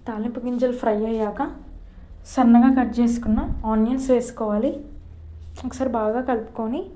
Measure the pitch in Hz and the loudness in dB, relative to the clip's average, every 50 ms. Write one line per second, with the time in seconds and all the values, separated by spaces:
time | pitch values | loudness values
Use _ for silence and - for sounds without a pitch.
0 | - - 220 214 220 240 233 254 233 247 247 240 254 247 247 - - 233 214 208 | -8 -8 -8 -6 -6 -6 -6 -6 -6 -4 -2 0 0 0 -2 0 0 0 0 0
1 | 220 220 226 220 214 208 208 - 277 311 - - - - - - - - - - | 0 -2 -2 -2 -2 -4 -2 -4 -6 -6 -6 -12 -16 -18 -18 -18 -18 -20 -20 -20
2 | - - - - - - - 269 247 233 233 240 254 269 262 262 240 208 - 233 | -20 -20 -20 -18 -16 -6 0 4 6 8 8 10 10 8 6 6 4 2 2 2
3 | 240 233 233 - - 214 214 247 311 294 - - - 220 220 220 220 233 262 269 | 2 2 2 0 0 0 0 0 0 -2 -4 -4 -2 0 2 2 2 2 0 -2
4 | 262 - 254 233 233 - - - 226 214 208 214 233 294 - - - - - - | 2 2 2 2 2 -2 -6 -4 -2 -2 0 0 0 -2 -2 -4 -10 -14 -16 -16
5 | - - - - - - - - - - - - - 254 - - 262 254 233 233 | -16 -18 -18 -18 -18 -18 -16 -16 -16 -16 -14 -10 -10 -10 -6 -4 -4 -2 -2 0
6 | 214 214 220 247 247 262 247 220 220 - - - 226 220 247 330 403 - - | 0 0 -2 -2 -2 -2 -2 -2 -4 -8 -8 -6 -6 -4 -4 -6 -6 -10 -14